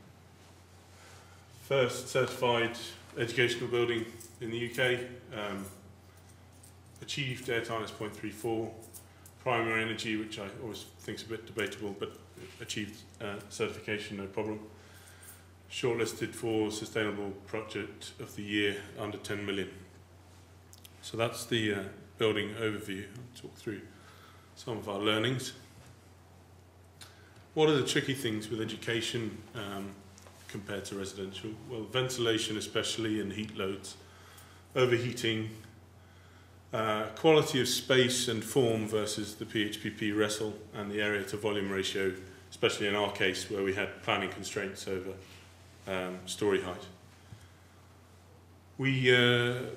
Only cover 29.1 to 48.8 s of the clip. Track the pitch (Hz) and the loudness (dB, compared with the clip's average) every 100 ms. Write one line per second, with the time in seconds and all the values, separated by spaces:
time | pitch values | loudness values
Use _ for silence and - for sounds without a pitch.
29.1 | 120 107 98 - 117 101 98 98 98 - | -2 -4 -6 -10 -10 -8 -6 -8 -12 -18
30.1 | - - - - 107 101 98 92 98 95 | -20 -20 -20 -12 -10 -6 -6 -4 -6 -6
31.1 | 101 95 - 110 107 - 117 101 131 127 | -6 -8 -6 -8 -10 -8 -8 -2 0 0
32.1 | 127 117 110 110 107 95 110 104 - 110 | 2 2 4 2 -2 -2 -2 0 0 0
33.1 | 107 98 104 107 107 95 98 - - - | 0 -2 -4 -6 -4 -4 -4 -10 -16 -18
34.1 | - - - - - - 135 127 117 120 | -20 -20 -20 -20 -20 -4 4 6 6 2
35.1 | - 113 110 110 - - - - - - | 0 0 0 -2 -8 -16 -20 -20 -20 -20
36.1 | - - - - - - 117 110 107 110 | -20 -20 -20 -20 -20 -6 -2 2 2 -2
37.1 | - 160 156 - 131 113 - - 127 120 | 4 8 8 8 4 4 2 6 6 8
38.1 | - - 110 107 143 117 110 107 107 101 | 4 2 0 2 4 6 4 2 0 0
39.1 | - 101 - 110 113 104 - 110 - 107 | -2 -6 -6 -4 0 0 -2 -6 -2 0
40.1 | 104 104 - 107 101 - 110 101 104 104 | 4 4 2 -2 -4 -10 -6 -4 0 2
41.1 | 104 95 104 107 104 98 95 95 98 95 | 2 -2 -2 0 0 0 0 0 0 0
42.1 | 92 - - - - 117 - 104 104 98 | -2 -8 -18 -18 0 2 2 2 2 2
43.1 | - 98 92 95 101 98 98 92 - - | 2 2 2 -2 0 2 2 -2 -2 0
44.1 | 101 95 - 95 104 95 95 - 92 95 | 2 0 -4 -6 -4 -4 -6 -4 -4 -4
45.1 | 95 - - - - - - - 92 92 | -10 -14 -20 -20 -20 -20 -14 -4 -4 -2
46.1 | 92 - - 104 95 92 87 - - - | -6 -8 0 4 4 2 -6 -10 -16 -20
47.1 | - - - - - - - - - - | -20 -20 -20 -20 -20 -20 -20 -20 -20 -20
48.1 | - - - - - - - | -20 -20 -20 -20 -20 -16 0